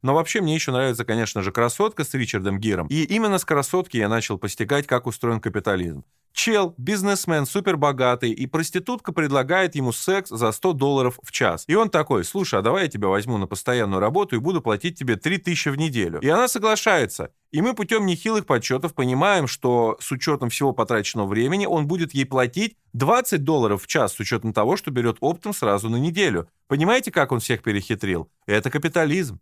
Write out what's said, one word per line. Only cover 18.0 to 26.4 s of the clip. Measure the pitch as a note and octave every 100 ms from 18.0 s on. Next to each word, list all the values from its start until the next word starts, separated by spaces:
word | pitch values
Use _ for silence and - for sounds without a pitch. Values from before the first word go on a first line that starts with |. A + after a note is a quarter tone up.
| G3
нехилых | E3+ A3 G#3+ -
подсчетов | B2+ - C3 E3
понимаем, | - B2+ B2+ F#3+ G3 C3+
что | - B2+ A#2+ A2+ G#2+
с | -
учетом | C3 - C#3+ A#2+
всего | - C#3+
потраченного | A#2+ A2 A2+ G2+ A2+ G2
времени | G#2 B2+ F#3+ G3+
он | E3 D3
будет | F3+ E3
ей | C3+
платить | C3 C3 B2 B2+ A3+ _ _
двадцать | A#2+ D3+ A#3+ A#3+ F3
долларов | C#3 D#3 A2+ G2+
в | -
час, | D#3 A2
с | -
учетом | G2+ A2+ A2
того, | A2 G#2+ G3
что | -
берет | B2+ A#2 A2
оптом | C#3 D#3+ G#3+
сразу | G#3 A2+ G2+ A2
на | A#2
неделю. | D3+ E3+ F#3 F#2